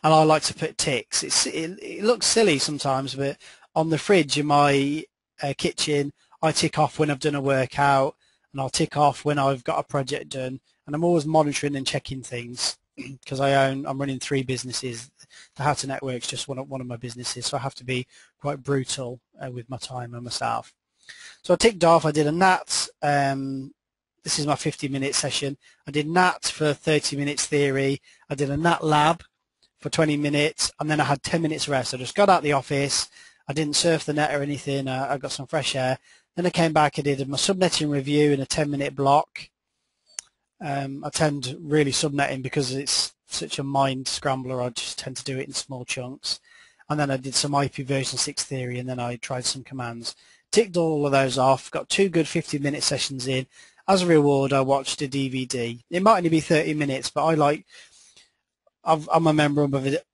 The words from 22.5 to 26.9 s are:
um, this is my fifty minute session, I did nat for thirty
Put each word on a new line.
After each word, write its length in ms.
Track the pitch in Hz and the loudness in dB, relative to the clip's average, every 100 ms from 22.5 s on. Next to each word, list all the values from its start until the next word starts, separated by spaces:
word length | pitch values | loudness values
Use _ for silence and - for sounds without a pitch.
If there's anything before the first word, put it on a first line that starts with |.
| - - - - _ | 4 0 -4 -4 _
um, 720 | 147 143 139 135 135 135 135 _ _ _ _ _ | 0 2 0 -2 -6 -8 -10 _ _ _ _ _
this 140 | 160 - | -6 -4
is 80 | 147 | 0
my 100 | 143 | 0
fifty 320 | 160 - 143 | -2 -4 -6
minute 260 | 135 135 | -4 -2
session, 420 | 131 143 - 143 139 _ _ - | -2 -2 -4 -6 -8 _ _ -6
I 60 | |
did 160 | 147 147 | -4 0
nat 380 | 175 180 - - | 4 2 2 -6
for 260 | - 151 | -2 -2
thirty 420 | 139 - | 0 2